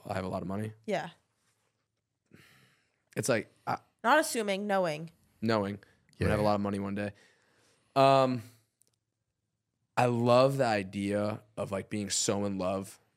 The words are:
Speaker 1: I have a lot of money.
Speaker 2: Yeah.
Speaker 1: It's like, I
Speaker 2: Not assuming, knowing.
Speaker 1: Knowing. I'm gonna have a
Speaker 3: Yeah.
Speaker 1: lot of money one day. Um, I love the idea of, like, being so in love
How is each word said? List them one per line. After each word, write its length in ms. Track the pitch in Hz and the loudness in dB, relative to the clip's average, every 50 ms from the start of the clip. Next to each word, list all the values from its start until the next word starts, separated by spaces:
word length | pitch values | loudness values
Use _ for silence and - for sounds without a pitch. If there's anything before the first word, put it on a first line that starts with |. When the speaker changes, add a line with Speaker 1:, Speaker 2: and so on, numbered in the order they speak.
| - | -10
Speaker 1:
I 80 | - 101 | -8 -8
have 100 | 98 95 | -6 -6
a 20 | |
lot 140 | 92 95 92 | -6 -6 -6
of 60 | 87 | -6
money. 260 | 90 98 104 110 107 107 - _ | -6 -6 -6 -8 -10 -12 -14 _
Speaker 2:
Yeah. 240 | 214 196 160 151 175 - _ _ _ _ _ _ _ _ _ _ _ _ _ _ _ _ _ _ _ _ _ _ _ - - - - _ _ _ _ _ _ _ _ _ _ _ _ - | -8 -6 -6 -6 -10 -14 _ _ _ _ _ _ _ _ _ _ _ _ _ _ _ _ _ _ _ _ _ _ _ -20 -20 -20 -20 _ _ _ _ _ _ _ _ _ _ _ _ -8
Speaker 1:
It's 140 | - 208 - | -4 0 0
like, 240 | 120 107 - - _ _ _ | 0 0 -2 -6 _ _ _
I 100 | 127 - - - _ _ _ - | -6 -6 -6 -8 _ _ _ 0
Speaker 2:
Not 160 | 226 277 311 | 2 2 2
assuming, 460 | 311 - - 233 214 202 196 190 208 | 2 0 -4 -4 -2 -2 -4 -4 -2
knowing. 440 | 208 196 190 180 165 151 151 165 165 - _ _ _ _ _ | -2 0 0 0 -2 -4 -6 -10 -14 -16 _ _ _ _ _
Speaker 1:
Knowing. 340 | 110 113 113 107 98 98 101 | -2 0 0 0 0 -2 -6
I'm 400 | 101 - _ _ _ _ _ _ - | -10 -14 _ _ _ _ _ _ -2
gonna 120 | - 98 | 0 0
have 80 | 107 104 | 2 2
a 40 | 104 | 2
Speaker 3:
Yeah. 60 | 104 | 2
Speaker 1:
lot 60 | 104 | 2
of 60 | 101 | 2
money 180 | 101 101 101 98 | 0 -2 -2 -4
one 160 | 98 98 101 | -4 -4 -4
day. 160 | 104 101 104 - - - _ _ _ _ _ _ _ _ _ _ _ _ _ _ | -4 -6 -6 -8 -12 -20 _ _ _ _ _ _ _ _ _ _ _ _ _ _
Um, 460 | 139 135 135 135 135 131 131 127 120 107 - - _ _ _ _ _ _ _ _ _ _ _ _ _ _ _ _ _ _ _ _ _ _ _ _ _ _ _ _ | 6 6 8 8 6 4 2 0 -4 -8 -14 -20 _ _ _ _ _ _ _ _ _ _ _ _ _ _ _ _ _ _ _ _ _ _ _ _ _ _ _ _
I 120 | 117 123 | 0 2
love 500 | 123 120 117 120 120 120 123 131 139 139 | 2 2 2 4 6 6 6 6 6 4
the 80 | 135 131 | 2 0
idea 760 | 117 107 104 98 95 107 101 101 101 101 104 104 107 107 107 - _ _ | 0 0 0 -2 -4 -4 -4 -2 0 0 0 -2 -2 -4 -6 -12 _ _
of, 160 | - 104 101 | -8 -6 -6
like, 180 | 101 98 95 - | -6 -8 -6 -6
being 200 | 107 107 101 95 | -6 -6 -4 -4
so 360 | - - - - 104 101 101 | -4 -2 -2 -2 -2 -2 -2
in 120 | 101 98 | -4 -4
love 420 | 95 90 92 98 98 98 - - - _ _ _ | -4 -4 -2 -4 -4 -6 -10 -14 -20 _ _ _